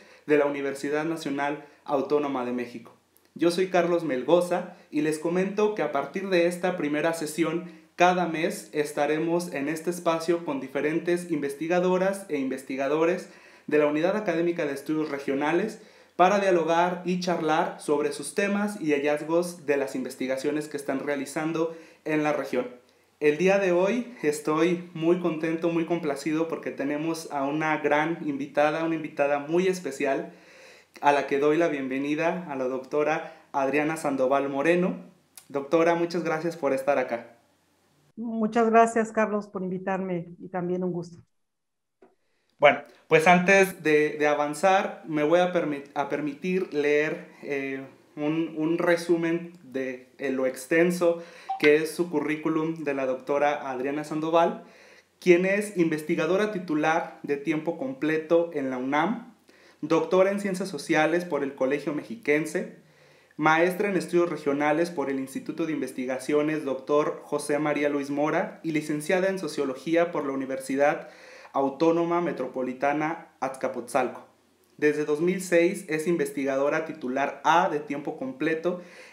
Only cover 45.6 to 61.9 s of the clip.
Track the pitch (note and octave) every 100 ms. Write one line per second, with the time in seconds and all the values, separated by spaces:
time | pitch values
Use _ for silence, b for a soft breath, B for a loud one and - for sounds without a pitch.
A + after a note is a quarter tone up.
45.6 | D3+ C#3+ - D3 C#3+ C#3+ D3 C#3 F#3 F#3
46.6 | - D3 D3 D3 D#3 E3+ - - D3 C#3+
47.6 | C3+ C3+ C3+ - _ - D3 D#3+ E3 -
48.6 | D#3 E3+ E3+ E3+ F3 E3+ E3 E3+ - -
49.6 | C3 B2+ C3 B2+ - - C3+ C3 C3 -
50.6 | - E3 F3+ F3+ E3+ E3+ B B B -
51.6 | D3+ D3+ D#3 - F3 D3+ D3 D3+ D#3 D#3
52.6 | D#3+ E3 D3 C#3 C3 B2+ - C#3+ C#3+ D3
53.6 | C3 B2+ C3 D3 D3+ D#3 D#3+ E3 F3 -
54.6 | B B B B B _ F3 F3 F#3 G3+
55.6 | G#3 F3+ D#3+ D3+ - E3 D#3 F#3+ G#3 F3+
56.6 | F3 D#3 D#3 E3 - - C#3+ C#3+ D#3+ D3+
57.6 | D#3+ E3 C3 C3+ D3+ D#3 D#3 E3+ E3+ D3+
58.6 | C3 B2+ C3 D3 E3+ B3 - - _ b
59.6 | b b D3+ D#3+ D#3+ F#3 F#3+ G3+ G3+ F3+
60.6 | - D3 - D#3 D#3 E3+ F3 C#3+ C#3 -
61.6 | C3 C#3+ E3